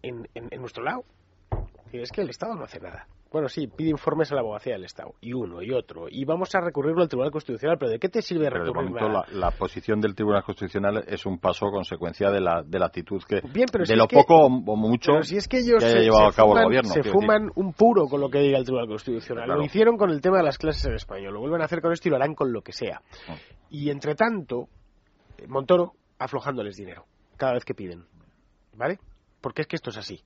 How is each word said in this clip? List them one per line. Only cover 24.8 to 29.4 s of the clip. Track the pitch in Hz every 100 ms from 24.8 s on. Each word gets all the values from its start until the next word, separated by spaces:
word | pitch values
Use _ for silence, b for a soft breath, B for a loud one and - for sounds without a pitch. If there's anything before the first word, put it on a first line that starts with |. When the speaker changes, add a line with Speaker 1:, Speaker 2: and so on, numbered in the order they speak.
| _ _ _ _ _ - -
Speaker 1:
Montoro | 135 131 180 175 _ _ _
aflojándoles | 127 135 139 131 104 95
dinero | 95 85 _ _ _ -
cada | 135
vez | 123
que | - 127
piden, | 92 85 85 82 82 _ _ _ _
¿vale? | 107 131 196 - _ _
Porque | _